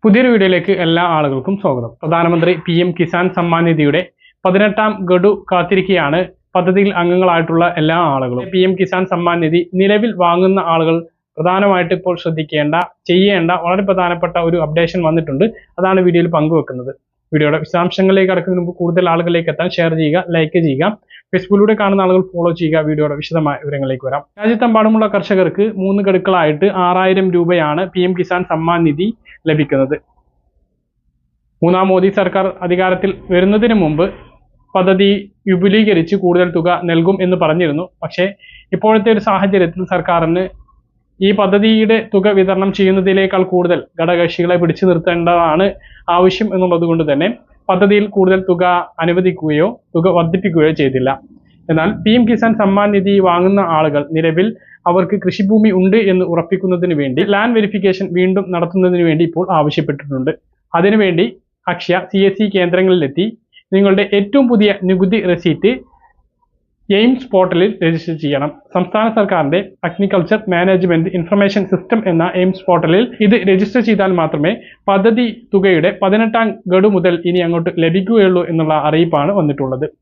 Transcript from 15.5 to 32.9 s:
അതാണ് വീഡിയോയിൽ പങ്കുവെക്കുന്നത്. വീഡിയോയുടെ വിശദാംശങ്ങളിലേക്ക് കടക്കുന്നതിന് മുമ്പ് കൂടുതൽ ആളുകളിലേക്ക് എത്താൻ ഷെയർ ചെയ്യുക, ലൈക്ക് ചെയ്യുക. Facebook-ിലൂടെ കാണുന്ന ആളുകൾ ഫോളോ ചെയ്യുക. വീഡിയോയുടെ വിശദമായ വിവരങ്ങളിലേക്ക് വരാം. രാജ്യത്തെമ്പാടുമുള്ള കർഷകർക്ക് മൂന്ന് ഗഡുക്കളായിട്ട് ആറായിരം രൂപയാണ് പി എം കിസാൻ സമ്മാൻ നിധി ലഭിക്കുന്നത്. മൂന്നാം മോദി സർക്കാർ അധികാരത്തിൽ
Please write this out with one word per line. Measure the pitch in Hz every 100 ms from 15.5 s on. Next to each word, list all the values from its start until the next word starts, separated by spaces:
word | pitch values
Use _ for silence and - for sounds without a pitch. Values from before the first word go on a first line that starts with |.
| - _ -
അതാണ് | 185 190 180
വീഡിയോയിൽ | 170 170 165
പങ്കുവെക്കുന്നത്. | 151 165 143 127 127 - _ _ _
വീഡിയോയുടെ | 156 151 156
വിശദാംശങ്ങളിലേക്ക് | 156 175 175 - 190 190 190
കടക്കുന്നതിന് | 185 175 180
മുമ്പ് | 175 175
കൂടുതൽ | 170 170 180
ആളുകളിലേക്ക് | 170 170 170 170
എത്താൻ | 151 170 -
ഷെയർ | 165 160
ചെയ്യുക, | 156 165 175 170
ലൈക്ക് | 156 175 165
ചെയ്യുക. | 135 175 214 _ - _
Facebook-ിലൂടെ | 185 180 202 208 214
കാണുന്ന | 202 196
ആളുകൾ | 185 185 185
ഫോളോ | 175 170 170
ചെയ്യുക. | 165 160 151
വീഡിയോയുടെ | 156 151 147
വിശദമായ | 147 165 151 139
വിവരങ്ങളിലേക്ക് | 147 143 135 131 135
വരാം. | 139 147 -
രാജ്യത്തെമ്പാടുമുള്ള | 214 226 240 220 214 220 214
കർഷകർക്ക് | 202 202 190 175 - 214 190
മൂന്ന് | 190 196 196
ഗഡുക്കളായിട്ട് | 185 175 185 156 151 190 185 180
ആറായിരം | 180 190 190 190
രൂപയാണ് | 175 170 175 151 151 185
പി | 185 180
എം | 180
കിസാൻ | 180 180 180
സമ്മാൻ | 160 165 170 165
നിധി | 147 196 - - - 160
ലഭിക്കുന്നത്. | 151 147 139 135 143 _ _ _ _ _ _ _ _ _ _ _ _ _ _ _ _
മൂന്നാം | 170 185 190
മോദി | 190 190 196
സർക്കാർ | 190 196 190 185 180
അധികാരത്തിൽ | 180 185